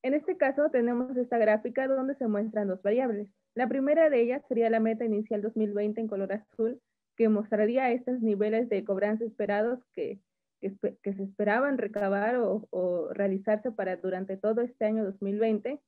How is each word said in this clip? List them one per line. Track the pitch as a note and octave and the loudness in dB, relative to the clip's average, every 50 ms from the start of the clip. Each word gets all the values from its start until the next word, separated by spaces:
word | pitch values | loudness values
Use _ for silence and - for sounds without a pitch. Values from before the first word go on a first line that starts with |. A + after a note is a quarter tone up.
En | - B3+ C#4 | 0 0 0
este | D4+ D4 - F4+ | 0 0 -2 0
caso | - D4 C4+ C4+ C#4+ D4 D#4 | 2 0 0 2 2 0 2
tenemos | D4+ B3 A#3 A#3+ B3 A#3+ B3+ B3+ C4+ | 2 2 2 2 0 -2 -2 -2 -2
esta | B3 B3 A#3+ B3 A#3 | -4 -2 0 2 2
gráfica | G#3+ G#3+ G#3+ G#3+ A3 B3 A#3 C4 C4 | 4 4 4 2 0 -4 -2 -2 0
donde | C4 C4+ C4 C4 C4 C#4 | 0 0 0 0 -4 -4
se | C4+ C4 | -2 -2
muestran | A3 G#3 G3+ G#3+ A3 G#3+ G#3+ G#3 | 0 0 0 -2 -2 -2 -2 -2
dos | G3 F#3 F#3+ | -2 -4 -2
variables. | - G3+ A3 B3 C4+ B3 G#3+ G3+ G#3 - _ _ _ _ _ | 0 0 2 2 0 0 -2 -4 -8 -10 _ _ _ _ _
La | A3+ B3+ B3 | -2 -2 0
primera | C4 C4+ C4+ C#4+ D4+ E4 D#4+ D4+ | 0 0 2 4 4 6 6 6
de | C#4+ A#3+ | 6 4
ellas | A#3 A#3+ B3 C#4+ - _ | 2 2 0 -4 -4 _
sería | B3 A3+ A3+ A3+ | 0 2 2 2
la | A3+ A3+ | 4 2
meta | A3 A3 A3 A3 A#3+ | 2 2 0 0 -2
inicial | A3+ G#3+ G#3 G#3+ - A3+ G#3 | -2 -2 -2 -2 -2 -4 -4
dos | G3+ A3 A3 | -4 -4 -2
mil | A3 G#3+ G#3 G#3 | 0 -2 0 0
veinte | G3+ G#3 G#3+ G#3+ A#3 | -2 -2 -2 -2 -4
en | A3+ A3 | -4 -4
color | G#3+ F#3+ G3 F#3+ | -2 -4 -4 -4
azul, | G3 G#3+ - _ _ - A3 A3+ B3+ - _ _ _ _ _ _ _ | -4 -8 -8 _ _ -4 -2 -2 -2 -6 _ _ _ _ _ _ _
que | - A3+ A3 | 2 4 4
mostraría | G#3+ G3+ A3 G#3+ A3 G3+ G#3+ G#3+ A#3+ C4 C4 B3 | 4 2 2 0 2 2 2 4 4 2 2 2
estos | A#3 B3 B3 B3+ B3+ B3+ | 0 0 -2 -4 -2 0
niveles | A3+ A3 G#3 G3 G#3 G#3+ A3 A3+ B3 A#3 | 2 0 2 2 2 2 2 0 0 0
de | G#3 F#3+ | 0 -2
cobranza | G3+ - G3 F#3+ G3+ G#3 A3 A3 A#3 | 0 -2 0 0 2 0 0 0 -2
esperados | A3 A3 - G#3+ G3+ G3+ G#3 G#3+ A#3 B3+ B3 _ _ | -4 -2 -4 -2 0 0 0 0 0 -2 -4 _ _
que, | _ F#3 D3+ - G#3 G3 _ _ _ _ _ _ _ _ | _ -6 -6 -6 -6 -10 _ _ _ _ _ _ _ _
que | - G3 | -8 -8
espe-, | G3 - - - - _ | -6 -4 -6 -6 -6 _
que | - G3+ G3 | -8 -6 -6
se | F#3+ | -6
esperaban | G3 G3 G3 - G#3 G#3 G#3 B3 C#4 C#4+ C#4 B3 | -8 -8 -4 -2 0 2 2 2 2 0 0 -2
recabar | - G3+ A3 G#3 G3+ F#3+ G3 G3 G3+ A3+ B3 | -4 -4 -4 -2 0 0 0 0 0 0 0
o, | B3+ A#3 F#3+ F#3+ G#3+ G#3+ _ | 0 0 0 0 -2 -4 _
o | - F#3 F3+ F3+ F3+ F3 D#3+ - | -4 -2 -2 0 0 -2 -4 -4
realizarse | - G3 G3+ G3 F#3+ G3 G3 A3+ G#3+ G#3+ - B3+ | -4 -2 0 0 0 0 0 0 0 0 0 -6
para | A3 - F#3+ F#3 F#3 | -6 -4 -4 -4 -4
durante | F3+ F#3 F#3 F#3 F#3 F#3+ F#3+ F#3+ | -4 -4 -4 -4 -4 -4 -6 -6
todo | G3 - G#3+ A3 A#3 | -2 0 0 0 0
este | A#3+ B3 - _ A3 | -2 -4 -4 _ 0
año | G#3+ A3 A3 G#3+ | 0 0 0 -2
dos | F#3+ G3 - | -2 -4 -4
mil | G3+ G3 G3+ G#3 | -4 -4 0 0
veinte. | A3+ A3+ G#3+ G#3 - A#3+ C#4+ C#4+ _ | 2 2 2 0 -2 -6 -8 -8 _